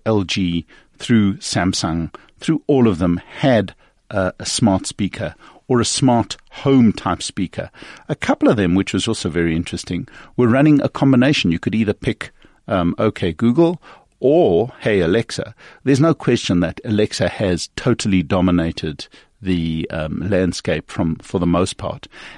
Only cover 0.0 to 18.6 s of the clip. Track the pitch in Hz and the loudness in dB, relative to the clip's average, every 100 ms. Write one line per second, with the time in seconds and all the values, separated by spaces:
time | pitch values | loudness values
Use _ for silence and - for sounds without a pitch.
0 | - 110 90 - 90 85 - - _ - | -2 -2 0 -2 -2 -2 -6 -14 _ -10
1 | - 117 101 98 - - 90 98 95 82 | 2 2 4 0 -4 -2 -2 -2 -2 -4
2 | 80 - _ _ - 160 - 139 117 82 | -6 -10 _ _ -2 -2 2 4 4 2
3 | 90 87 - - 139 117 95 - _ _ | 0 0 -4 -2 2 2 0 -8 _ _
4 | - 104 92 - 101 - 110 95 - - | -8 -4 -4 -4 -8 0 2 2 -2 -6
5 | 98 - 92 - - - - 123 110 - | -6 -6 -10 -10 -20 -12 -2 0 0 0
6 | 131 117 107 - _ - 139 135 113 - | 2 2 0 -6 _ -6 2 4 4 2
7 | 98 87 - - 90 - - - - - | -2 -4 -6 -6 -6 -6 -12 -14 -20 -16
8 | - 156 - 285 285 123 90 92 98 98 | -10 -6 -2 0 2 2 2 2 0 -2
9 | 113 113 - 80 85 82 85 90 - 87 | -4 -4 -4 -2 0 -2 -4 -8 -8 -8
10 | - - - - 123 127 151 147 - - | -10 -16 -10 0 2 4 6 4 2 0
11 | 143 123 131 151 92 82 - 107 107 - | 2 4 4 2 0 -2 -2 -2 0 -2
12 | - 107 - _ _ _ - 98 87 85 | -4 -6 -8 _ _ _ -4 -2 0 0
13 | 110 - 92 78 113 135 165 175 - - | -2 -2 -4 0 0 2 2 0 -10 -20
14 | _ - 131 160 135 85 120 - 120 101 | _ -2 2 4 4 2 0 -4 -2 0
15 | 82 107 - - - - - - 135 139 | 2 0 -2 -8 -10 -12 -20 -6 0 4
16 | 160 151 - 120 - 90 85 - 120 104 | 4 2 0 0 0 0 0 -4 -4 0
17 | 107 - 92 - 101 85 - - - 117 | 0 0 -4 -2 -2 -2 -6 -6 -2 -2
18 | 110 92 78 95 92 87 | 0 0 0 0 2 2